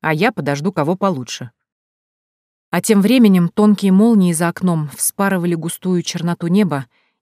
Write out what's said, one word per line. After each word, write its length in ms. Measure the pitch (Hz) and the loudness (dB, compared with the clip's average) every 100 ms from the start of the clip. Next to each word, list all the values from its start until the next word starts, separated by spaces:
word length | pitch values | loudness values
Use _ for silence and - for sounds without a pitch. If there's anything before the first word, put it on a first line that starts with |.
«А 100 | 160 | -2
я 200 | 160 208 | 0 -2
подожду 380 | 226 143 143 160 | -2 -4 -4 -4
кого 260 | 214 147 185 | -4 -2 -2
получше». 540 | 196 156 120 - 123 _ _ _ _ _ _ _ _ _ _ _ _ | -2 -4 -8 -14 -16 _ _ _ _ _ _ _ _ _ _ _ _
А 120 | 175 | -6
тем 180 | - 208 | 0 2
временем 480 | 196 262 226 185 170 | 4 4 6 6 2
тонкие 440 | - 214 208 196 | 2 2 4 2
молнии 420 | 190 220 226 180 | 4 4 4 2
за 140 | 160 170 | 0 -2
окном 420 | 170 185 165 151 131 | -2 -2 -2 -4 -6
вспарывали 580 | - - 196 190 175 | -8 -2 -2 0 -2
густую 480 | 170 160 - 185 180 | -4 -6 -8 -4 -4
черноту 440 | 170 175 170 170 170 | -4 -6 -6 -4 -2
неба 380 | 185 202 143 135 _ _ _ | 0 0 -2 -8 _ _ _